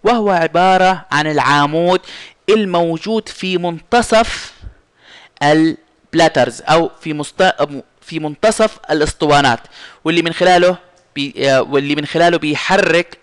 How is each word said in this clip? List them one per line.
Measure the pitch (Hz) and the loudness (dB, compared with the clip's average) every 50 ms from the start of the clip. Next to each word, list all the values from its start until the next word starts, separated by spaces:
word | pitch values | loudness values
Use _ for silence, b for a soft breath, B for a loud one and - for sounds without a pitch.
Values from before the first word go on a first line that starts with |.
| _ 214 | _ 0
وهو | 240 233 214 208 | 0 2 0 0
عبارة | 190 170 165 160 156 170 180 190 185 185 185 185 190 185 - - 135 | 0 0 0 0 2 2 2 4 4 4 4 2 2 0 -6 -4 -4
عن | 147 151 | -2 -2
العمود | 156 151 143 127 127 143 147 143 147 151 160 170 175 185 185 - B B B B B B B _ - | 0 -2 0 0 2 2 2 0 0 0 0 0 2 0 0 -2 B B B B B B B _ 0
الموجود | 214 220 214 190 180 175 170 165 165 160 - 202 220 220 214 - | 0 0 0 0 0 -2 0 -2 -2 -6 -6 -4 -4 -4 -4 -6
في | - - - 185 185 175 | -14 -10 -6 -4 -4 -4
منتصف | 175 175 170 160 - _ - 240 233 - 226 220 233 - - - - - - _ - - - _ _ _ b b b b b b b b b _ - | -4 -4 -8 -8 -8 _ 0 0 0 2 2 2 2 0 -4 -12 -14 -16 -20 _ -20 -20 -20 _ _ _ b b b b b b b b b _ 0
البلاترز | 147 151 160 160 160 151 - _ _ _ _ _ _ - 160 170 160 - 143 123 123 120 - - | 2 2 4 2 2 0 -4 _ _ _ _ _ _ 0 2 2 2 4 2 0 0 -2 -10 -2
أو | - 156 165 165 - - - | 0 2 2 2 0 -8 -12
في | - 160 151 | -10 -10 -8
مست-، | 151 147 - - - 190 185 - - 143 147 143 135 - _ _ _ _ | -8 -10 -12 -2 0 0 0 2 0 -4 -4 -4 -14 -16 _ _ _ _
في | - 165 160 | -12 -10 -8
منتصف | 156 151 147 - - 214 214 - 220 214 - - - - | -8 -8 -8 0 0 0 2 2 0 -2 -2 -8 -6 -4
الأسطوانات، | 151 156 147 156 - _ - 151 147 143 139 135 117 - - - B B B B B B B | -2 0 0 -2 -2 _ 0 2 2 2 4 2 0 -2 -6 -18 B B B B B B B
واللي | 156 165 170 160 | -2 -2 0 -2
من | 170 165 | -2 -2
خلاله | - 180 180 180 175 175 180 185 175 - _ _ _ _ _ _ | 0 2 4 4 4 4 2 0 0 -8 _ _ _ _ _ _
بي-، | 143 139 139 123 | -8 -8 -8 -6
آه، | - 131 139 135 131 123 | -4 -2 0 2 0 0
واللي | - 139 139 143 143 147 | 0 -2 -2 -2 -2 -4
من | 147 147 | -4 -4
خلاله | - - 160 165 175 170 | -4 0 2 2 2 2
بيحرك | 160 147 151 151 135 - - 185 196 196 175 165 170 175 - - _ | 0 -2 -4 -4 -4 -2 -2 0 0 2 2 0 0 -2 -4 -10 _